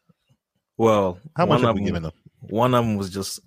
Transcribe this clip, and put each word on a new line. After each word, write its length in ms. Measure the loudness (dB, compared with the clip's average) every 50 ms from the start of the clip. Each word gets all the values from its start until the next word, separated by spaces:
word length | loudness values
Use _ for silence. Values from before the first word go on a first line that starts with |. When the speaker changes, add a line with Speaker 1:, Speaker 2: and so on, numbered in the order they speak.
| _ _ _ _ _ _ _ _ _ _ _ _ _ _ _ 0
Speaker 1:
Well, 420 | 2 4 4 4 2 0 -2 -6 -14 -12 -2
Speaker 2:
How 100 | -2 2
much 120 | 2 2 2
Speaker 1:
one 40 |
Speaker 2:
have 80 | 2 2
Speaker 1:
of 40 | 0
Speaker 2:
we 40 | 0
Speaker 1:
them, 40 | -2 -2
Speaker 2:
given 160 | -4 -4 -6
them? 80 | -8 -12 _ _ -20 _ _
Speaker 1:
one 320 | -14 -6 -2 0 2 2 2
of 120 | 2 2
them 100 | 0 -2
was 140 | -2 -4 -6
just 300 | -6 -8 -8 -8 -10 -14 _